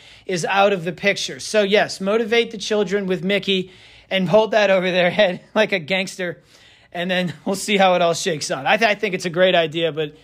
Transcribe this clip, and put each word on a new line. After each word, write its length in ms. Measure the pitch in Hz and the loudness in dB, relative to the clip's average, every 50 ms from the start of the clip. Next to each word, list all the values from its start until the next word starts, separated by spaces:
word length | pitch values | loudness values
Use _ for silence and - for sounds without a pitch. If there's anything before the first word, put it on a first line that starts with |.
| - - - - _ | -20 -20 -20 -18 _
is 200 | - 185 170 165 | -8 -6 -4 -4
out 260 | - 185 196 196 208 | -2 2 2 4 2
of 140 | 202 180 160 | 2 0 -4
the 80 | 180 160 | -8 -6
picture. 480 | - - 202 190 - - - 151 127 | -2 0 0 0 0 -4 -8 -10 -10
So 220 | - - - 214 208 | -8 -2 0 0 2
yes, 360 | 196 202 202 170 139 - - | 4 2 2 2 0 -4 -6
motivate 520 | 190 196 208 233 233 208 233 233 233 233 | -2 0 0 0 0 0 0 0 0 -2
the 60 | 233 | -4
children 480 | 196 - - 220 208 208 175 196 202 196 | -8 -4 -2 0 0 0 0 -2 -4 -2
with 200 | 180 185 170 165 | -2 -4 -2 -2
Mickey 480 | 185 202 196 190 196 196 185 180 185 - - - - - - _ - | -2 -2 -2 0 0 -2 -2 -2 -6 -12 -20 -20 -20 -20 -20 _ -4
and 200 | 190 190 185 156 | -2 -2 0 4
hold 220 | 170 220 220 214 | 4 4 4 4
that 180 | 226 214 208 196 | 2 2 4 4
over 200 | 190 185 175 185 | 4 2 2 0
their 200 | 175 185 175 175 | 0 2 2 2
head 320 | 170 180 214 180 180 - - | 2 2 2 2 2 -4 -8
<laughs> 60 | _ - | _ 0
like 200 | 220 214 208 202 | 0 0 2 0
a 60 | 185 | -4
gangster, 640 | 151 135 190 185 196 185 - - 185 175 160 - _ _ _ - - - _ _ _ _ - | -4 -4 -4 -4 -4 -6 -8 -8 -8 -8 -8 -12 _ _ _ -20 -20 -20 _ _ _ _ -10
and 180 | 175 175 185 | -8 -4 -2
then 220 | 180 180 180 170 - - - | -2 -2 -2 -4 -6 -8 -6
we'll 140 | - 196 | -6 -4
see 180 | 190 - 220 214 | -4 -2 0 2
how 200 | 190 190 185 180 | 4 4 4 4
it 60 | 180 | 4
all 120 | 175 170 165 | 2 2 0
shakes 360 | - - 190 165 143 - - | 0 -2 -4 -4 -4 -4 -6
out. 160 | 175 139 139 | -6 -4 0
I, 120 | 170 202 | 0 2
th-, 120 | 208 226 214 | 2 2 0
I 60 | 208 | 0
think 180 | 202 220 208 175 | 0 -4 -4 -4
it's 120 | 175 - | -4 -6
a 40 | 180 | -4
great 260 | 151 170 185 185 180 | 0 2 4 4 4
idea, 360 | 175 165 160 147 170 165 160 | 4 2 0 -2 -2 -4 -2
but 240 | 143 156 156 151 151 - | -2 -4 -6 -6 -8 -16